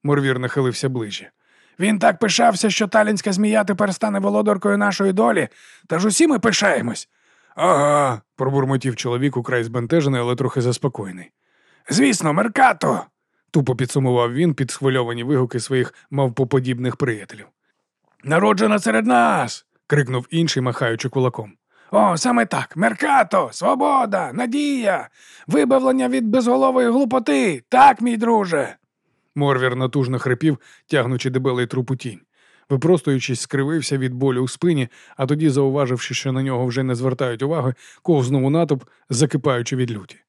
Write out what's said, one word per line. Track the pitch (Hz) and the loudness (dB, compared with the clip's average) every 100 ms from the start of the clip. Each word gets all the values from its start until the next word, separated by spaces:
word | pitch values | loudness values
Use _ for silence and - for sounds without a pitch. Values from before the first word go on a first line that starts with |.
Морвір | 143 143 139 127 | 0 0 0 -2
нахилився | 127 143 131 - 135 | -2 -2 -2 -2 -4
ближче. | 127 107 98 - _ _ _ _ - | -4 -8 -10 -16 _ _ _ _ -4
«Він | 196 208 | -2 2
так | 226 180 | 2 2
пишався, | 214 - 240 190 220 | -2 4 2 2 -2
що | - 208 | -2 0
талінська | 220 208 208 208 | 2 2 -2 -2
змія | 185 208 214 | 0 0 0
тепер | 202 190 208 | 0 -2 -2
стане | 175 214 196 | -2 -4 -2
володаркою | 196 208 214 196 202 202 | 0 0 0 0 0 0
нашої | 202 190 196 | 0 0 0
долі, | 185 233 196 135 _ - - _ | 2 2 2 -2 _ -20 -20 _
та | 165 | -2
ж | 214 | 0
усі | - 320 | 2 2
ми | 247 | 4
пишаємось!» | 233 180 202 135 117 - - _ _ _ _ | 0 2 2 0 -2 -8 -14 _ _ _ _
«Ага!» | - 170 143 147 147 139 113 _ | -2 2 2 2 2 0 -2 _
пробурмотів | - 131 139 135 135 131 | -4 -2 0 0 0 -2
чоловік, | 113 123 123 139 131 | -4 -4 -2 -2 -2
украй | 120 123 | -2 -2
збентежений, | 113 120 120 165 139 131 | -2 -4 0 0 2 0
але | 120 | -2
трохи | 123 127 135 | -2 -2 0
заспокоєний. | 120 120 135 - 98 90 82 _ _ _ _ _ - | -2 0 -4 -6 -12 -14 -20 _ _ _ _ _ -4
«Звісно, | 208 277 196 156 | 2 2 2 0
Меркато!» | 156 220 269 262 185 - 110 - _ _ _ _ | 0 0 2 2 2 -2 -2 -8 _ _ _ _
тупо | 156 135 | -2 0
підсумував | 123 127 143 131 123 120 | -2 -2 0 2 2 0
він | 123 175 | 2 0
під | 139 127 | 0 -4
схвильовані | - 135 131 117 120 | -2 0 0 -2 -4
вигуки | 120 143 123 120 | -2 0 0 -4
своїх | - 131 120 - _ | -2 -2 -2 -8 _
мавпоподібних | 139 131 117 127 139 127 123 127 | -2 -2 0 0 0 0 -4 -4
приятелів. | - 120 107 98 107 104 _ _ _ _ _ _ _ | -2 -4 -4 -12 -20 -20 _ _ _ _ _ _ _
«Народжена | 139 160 208 196 220 214 | -2 0 2 2 2 0
серед | 220 220 | 0 0
нас!» | 220 247 233 185 120 - _ _ - | 2 4 4 2 -4 -8 _ _ -2
крикнув | 147 127 127 - | 0 0 -4 -2
інший, | 165 165 135 | -2 0 -2
махаючи | 127 117 123 113 131 | -4 -2 -2 -2 -4
кулаком. | 139 127 117 104 - _ _ _ | 0 -2 -2 -16 -20 _ _ _
«О, | 202 208 170 | 2 4 2
саме | 247 240 | 0 0
так! | 226 - - 156 | 0 -2 -6 -2
Меркато! | 226 214 294 277 - 190 123 | -2 0 2 2 2 0 -2
Свобода! | - - 254 285 277 226 196 156 | -2 -2 2 2 2 0 -2 -4
Надія! | 214 247 277 294 269 214 175 - _ - - - | -6 -4 -2 -2 -2 0 -2 -6 _ -20 -20 -2
Вибавлення | 285 277 269 262 262 254 | 0 4 4 4 0 0
від | 262 226 | 0 0
безголової | 254 233 262 262 254 240 | 0 2 2 2 2 2
глупоти! | 247 262 262 247 277 226 139 _ | 2 2 0 0 0 0 -2 _
Так, | 254 269 254 | 6 6 6
мій | 240 226 | -2 0
друже!» | 233 226 185 156 113 - _ _ _ _ _ | 2 2 2 -2 -2 -8 _ _ _ _ _
Морвір | 147 143 131 127 | -2 0 2 0
натужно | 123 131 143 127 127 | 0 -2 0 -2 -2
хрипів, | 131 120 156 139 - - _ | -2 0 0 0 -8 -20 _
тягнучи | 147 120 123 135 | 0 0 -2 -2
дебелий | 127 131 123 120 | -2 0 -2 -2
труп | 131 123 | -4 -4
у | |
тінь. | 131 127 98 _ _ _ _ _ | -6 -6 -14 _ _ _ _ _
Випростуючись, | 139 160 180 - 131 - 123 | 0 2 2 2 -2 -2 -6
скривився | - 143 139 160 135 139 | -4 -4 -2 -4 -2 -2
від | 131 | -4
болю | 123 135 127 | 0 0 0
у | 131 | -4
спині, | - 175 151 120 - - - | -2 0 0 -2 -8 -20 -6
а | |
тоді, | 131 151 156 | -2 0 2
зауваживши, | 139 135 139 131 123 - | 2 2 0 -2 -2 -4
що | 120 139 | -6 -4
на | 131 | -2
нього | 135 123 | -2 -2
вже | 123 123 | -2 -2
не | 131 | -2
звертають | 120 131 123 127 117 | -2 -2 -2 -4 -2
уваги, | 135 160 131 123 - - | -2 -2 -2 -4 -14 -8
ковзнув | - 151 123 139 | 0 2 2 2
у | 131 | 2
натовп, | 160 165 135 - _ _ | 2 2 -2 -4 _ _
закипаючи | 123 147 143 147 123 117 | 0 2 2 0 0 -2
від | 131 123 | -2 -2
люті. | 107 92 - | -4 -12 -20